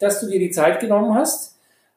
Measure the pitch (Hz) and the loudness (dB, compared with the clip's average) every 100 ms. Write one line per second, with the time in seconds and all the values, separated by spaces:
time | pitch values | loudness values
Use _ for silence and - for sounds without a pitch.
0 | 202 202 214 190 180 170 156 - 220 208 | -2 -2 -2 -2 -2 2 2 2 0 2
1 | 220 220 311 - - _ _ _ _ | 2 0 0 -4 -10 _ _ _ _